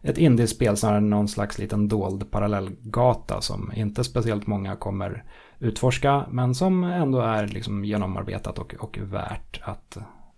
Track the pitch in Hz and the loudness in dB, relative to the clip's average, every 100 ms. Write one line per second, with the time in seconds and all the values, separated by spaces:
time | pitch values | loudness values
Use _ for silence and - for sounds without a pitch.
0 | - 139 165 117 120 - 120 104 110 104 | -2 4 6 8 4 4 2 4 4 4
1 | 104 104 104 - 104 - 101 104 104 107 | 4 4 2 0 -4 -4 -2 0 2 2
2 | 95 98 104 104 104 101 95 95 110 107 | 0 -4 -4 -2 0 0 -2 -8 -6 2
3 | 123 120 - 98 - 98 98 110 107 104 | 4 2 -2 -4 -4 -6 -6 -4 -4 -2
4 | 123 123 113 104 104 104 98 98 - 98 | -2 0 0 -2 -2 -4 -4 -6 -6 -4
5 | 95 - - - - - 117 104 131 123 | -6 -8 -14 -20 -20 -6 -4 0 0 2
6 | 143 143 139 123 127 127 185 185 180 180 | 2 2 0 -2 0 2 2 2 2 0
7 | 147 131 113 110 104 101 110 101 101 104 | 2 2 2 0 0 -4 -4 -4 -2 0
8 | 95 95 98 95 - 101 95 - 107 - | 0 -4 -4 -6 -6 -8 -10 -10 -10 -8
9 | 101 98 - - - - - - _ - | -6 -6 -6 -8 -10 -12 -10 -12 _ -16
10 | 104 - - | -16 -18 -20